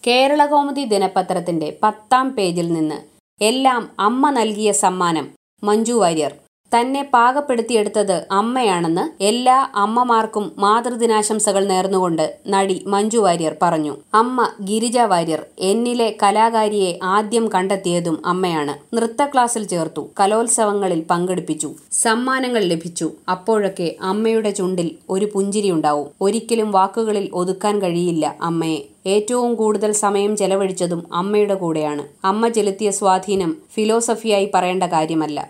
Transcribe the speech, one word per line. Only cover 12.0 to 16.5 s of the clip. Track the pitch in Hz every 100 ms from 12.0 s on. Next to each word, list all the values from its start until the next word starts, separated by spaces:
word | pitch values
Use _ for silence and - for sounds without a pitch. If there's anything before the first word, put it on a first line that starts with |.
| 180 165 156 - -
നടി | 196 196 185 -
മഞ്ജു | 202 214 233
വാര്യർ | 196 170 160 156
പറഞ്ഞു. | 180 165 151 - -
"അമ്മ | 214 240 254 220 -
ഗിരിജ | 196 214 233 240
വാര്യർ | 226 180 160 156 - -
എന്നിലെ | 185 214 240 240 226 208
കലാകാരിയെ | 202 208 226